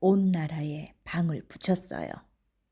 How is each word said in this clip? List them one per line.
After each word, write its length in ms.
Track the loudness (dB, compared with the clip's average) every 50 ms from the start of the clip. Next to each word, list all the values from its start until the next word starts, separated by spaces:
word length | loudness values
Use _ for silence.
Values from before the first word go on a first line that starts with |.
온 320 | 4 6 6 6 6 4 2
나라에 640 | 2 0 -4 -4 -4 -4 -4 -6 -6 -10 -14 _ _ -12
방을 420 | -6 -2 0 0 0 -2 -4 -8
붙였어요. 640 | -12 -12 -6 0 0 2 0 0 -6 -8 -8 -8 -8 -10 -12 -16 _ _ _ _ _ _ _ _ _